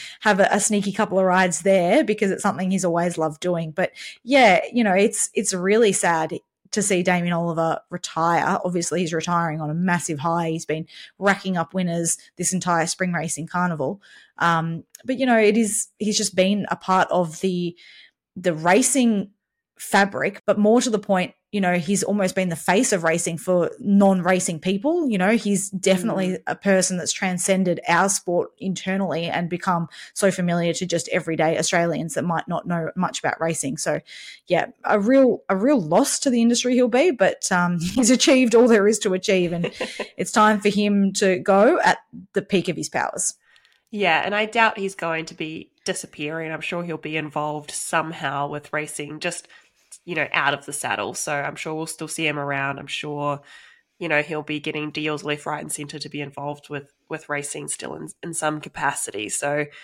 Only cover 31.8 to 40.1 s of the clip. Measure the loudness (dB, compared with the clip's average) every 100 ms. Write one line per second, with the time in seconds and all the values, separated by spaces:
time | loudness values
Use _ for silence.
31.8 | 0 -2 -4 -4 -2 -2 -4 -6 -4 -4
32.8 | -4 -4 -4 -4 -4 -2 -2 -4 -6 -6
33.8 | -4 -4 -6 -18 -20 -18 -2 0 0 -4
34.8 | 0 2 4 6 6 4 -2 0 2 2
35.8 | 2 2 2 0 0 2 4 2 2 2
36.8 | 2 4 2 2 2 0 0 0 2 0
37.8 | -2 0 4 4 6 4 6 6 6 6
38.8 | 6 2 0 0 2 2 2 0 -4 -6
39.8 | -8 -8 -10